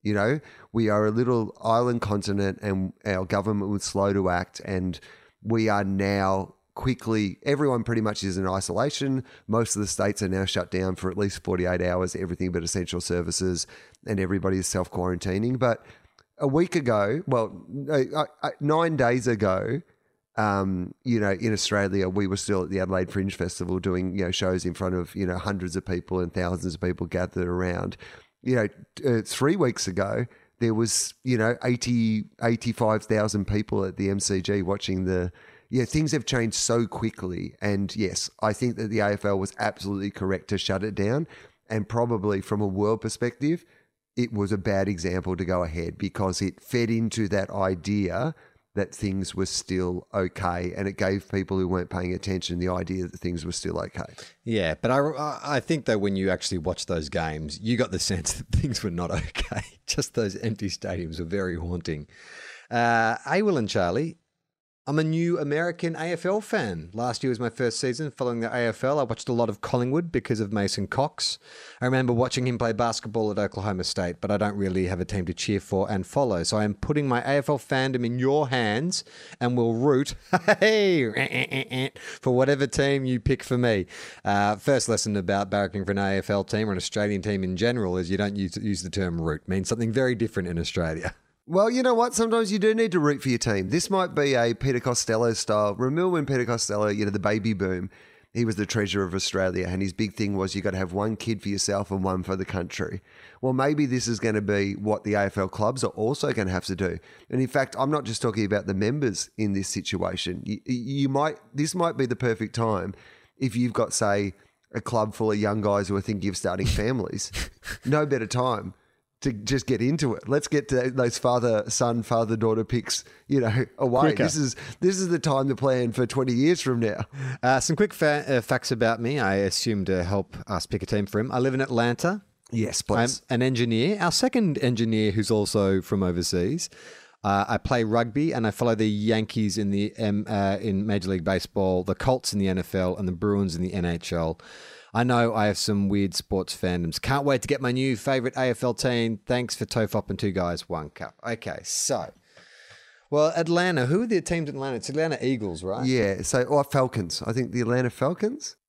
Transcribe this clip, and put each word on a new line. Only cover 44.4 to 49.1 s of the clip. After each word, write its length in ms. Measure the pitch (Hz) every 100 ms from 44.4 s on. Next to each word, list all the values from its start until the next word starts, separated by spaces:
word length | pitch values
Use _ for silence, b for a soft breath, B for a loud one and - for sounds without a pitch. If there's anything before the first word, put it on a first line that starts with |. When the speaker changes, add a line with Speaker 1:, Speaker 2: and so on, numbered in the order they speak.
| 101
Speaker 1:
a 80 | 104
bad 300 | 110 98 98
example 480 | 92 87 92 87 90
to 80 |
go 180 | 90 90
ahead 360 | 85 82 85 -
because 420 | 98 - 95 90
it 220 | 95 -
fed 260 | - 123 113
into 400 | 113 113 113 101
that 220 | 101 98
idea 840 | 101 95 92 95 104 92 92 143 - b b b
that 200 | 101 98
things 400 | - 104